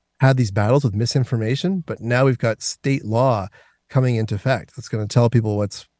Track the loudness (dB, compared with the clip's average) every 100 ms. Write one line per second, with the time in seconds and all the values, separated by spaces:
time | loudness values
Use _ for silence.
0 | _ 2 4 4 2 0 2 2 2 -2
1 | -2 -2 -2 -2 -2 -2 -2 -4 -6 -8
2 | -2 2 2 2 -2 -2 -6 -6 -4 -4
3 | -2 0 2 0 -4 -12 _ _ _ 0
4 | 2 0 -2 -2 -2 -2 -4 -18 -8 -6
5 | -2 2 4 4 2 0 -2 -6 -18 _